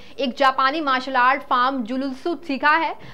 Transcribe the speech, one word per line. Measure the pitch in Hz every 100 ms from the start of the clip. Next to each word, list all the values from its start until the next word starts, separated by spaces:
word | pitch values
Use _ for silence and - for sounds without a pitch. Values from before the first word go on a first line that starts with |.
| - -
एक | 269 -
जापानी | 269 262 262 311
मार्शल | 285 262 254 262
आर्ट | 247 277
फॉर्म | 277 254 247 277
जुजुत्सु | 214 262 277 254 349 330 -
सीखा | 269 294 320
है। | 311 - -